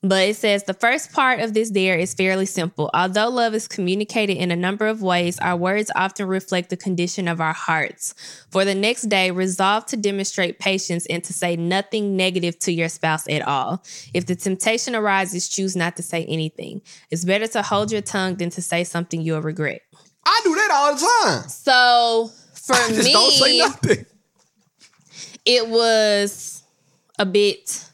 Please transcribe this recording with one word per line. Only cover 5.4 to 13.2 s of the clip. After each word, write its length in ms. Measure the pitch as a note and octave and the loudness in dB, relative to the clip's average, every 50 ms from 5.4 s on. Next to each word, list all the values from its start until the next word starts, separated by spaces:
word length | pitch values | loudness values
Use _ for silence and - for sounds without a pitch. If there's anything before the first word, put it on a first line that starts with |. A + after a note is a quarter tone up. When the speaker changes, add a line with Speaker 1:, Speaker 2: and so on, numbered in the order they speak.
| - F3 F3+ | -2 -2 -2
Speaker 1:
words 340 | F3 F3 F#3 G3 G#3 G#3+ - - | 0 0 0 0 0 -2 -2 0
often 300 | - F#3 F#3+ F#3+ - G#3 | 0 -2 -2 -2 -6 -4
reflect 420 | F#3 F#3+ F#3+ F#3+ - - F3+ F3 _ | -2 -2 -2 -2 -2 -2 -2 -2 _
the 80 | F#3+ | -8
condition 500 | F3 - G3 F#3 F3 F3 F3 - - F#3+ | -6 -4 -4 -2 0 -2 -2 -2 -4 -2
of 140 | E3+ E3+ E3 | -2 -2 -2
our 140 | E3 D#3 D#3+ | -2 -2 -2
hearts. 580 | - - - E3 D#3+ C#3+ - - _ - - - - - - - - - _ | -4 -2 0 0 0 0 -4 -6 _ -10 -12 -12 -12 -18 -20 -20 -20 -20 _
For 160 | - F#3+ G3 | 0 2 2
the 80 | G3 G3 | 2 2
next 300 | F#3+ G3+ A3 B3 - - A3 | 2 0 0 0 0 -2 0
day, 220 | G#3 G3 F#3 F#3 | 2 2 2 2
resolve 560 | F3+ F3+ F#3 F#3+ F3+ - G3 G3 G3+ A3 A3 | 2 0 0 -2 0 0 2 2 2 0 -2
to 100 | - - | -4 -6
demonstrate 600 | A#3 G#3 G3+ G3 G3 G3 G3 - - F#3 F3 - _ | -2 -2 -2 0 0 -4 -4 -2 -2 -2 -2 -2 _
patience 480 | - G3 F#3+ F#3+ F#3+ - F3 E3+ F3 - | -2 0 0 0 -2 -2 -4 -4 -4 -4
and 160 | D#3 E3+ E3+ | -6 -6 -6
to 80 | - F3+ | -8 -8
say 240 | - - F3 F3 | -4 -2 -2 -2
nothing 580 | E3 E3+ E3+ F#3 F#3+ G3+ - - A3 G#3 G3+ G3 F#3+ | -2 0 0 0 0 -2 -2 -4 -2 -2 0 0 2
negative 400 | F#3 F#3 F3+ F#3 F3 F3 E3+ _ | 0 2 0 0 -2 -2 -4 _
to 140 | - - F3 | -4 -2 -2
your 180 | E3 E3 E3 | 0 -2 -4
spouse 360 | - - - D#3+ D#3 D#3 | -4 -2 -2 0 0 0